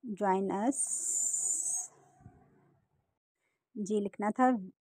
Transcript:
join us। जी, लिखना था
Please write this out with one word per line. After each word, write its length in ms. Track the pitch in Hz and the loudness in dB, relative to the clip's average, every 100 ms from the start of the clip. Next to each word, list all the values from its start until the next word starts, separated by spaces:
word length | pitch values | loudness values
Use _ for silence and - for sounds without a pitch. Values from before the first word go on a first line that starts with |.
join 480 | 254 196 202 190 196 190 | -8 -2 2 2 2 0
us। 240 | 226 - - - - - - - - - - - - - - _ - - - _ _ _ _ _ _ _ _ _ _ _ _ 240 | 0 0 -2 -4 -2 -2 0 -2 -2 -2 -2 -4 -6 -14 -20 _ -20 -20 -20 _ _ _ _ _ _ _ _ _ _ _ _ -8
जी, 240 | 196 214 | -2 0
लिखना 320 | 202 - 208 | 0 -2 -4
था 180 | 214 254 247 185 - | 4 4 4 -2 -14